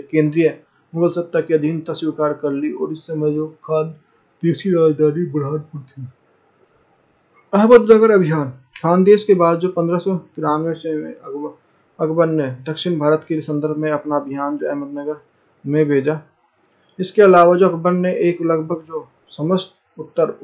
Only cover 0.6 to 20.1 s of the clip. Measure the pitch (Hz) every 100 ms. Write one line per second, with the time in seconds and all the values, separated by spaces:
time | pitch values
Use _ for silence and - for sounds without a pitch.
0.6 | _ _ _ 165 175 170 170 165 160 156
1.6 | 151 165 160 147 156 151 151 143 147 139
2.6 | 151 185 156 156 160 156 151 151 156 156
3.6 | - 156 160 156 _ _ _ _ 170 143
4.6 | 196 170 160 143 151 151 170 147 139 151
5.6 | 151 147 127 - 123 - _ _ _ _
6.6 | _ _ _ _ _ _ _ _ _ 196
7.6 | 220 240 214 220 220 202 160 156 135 -
8.6 | _ - 165 180 190 208 208 185 170 165
9.6 | 180 175 170 175 196 180 - - 156 151
10.6 | 165 160 160 151 160 - 156 143 147 -
11.6 | _ _ _ - 160 160 165 160 135 127
12.6 | 131 156 180 165 147 156 - 160 151 147
13.6 | 151 151 156 147 151 147 139 139 143 147
14.6 | 147 143 139 143 143 147 _ _ _ _
15.6 | 139 147 151 139 135 156 - _ _ _
16.6 | _ _ _ - 185 - 202 180 175 180
17.6 | 185 165 175 180 180 - 170 170 165 165
18.6 | 160 165 160 160 - _ _ - 156 185
19.6 | - _ _ - 156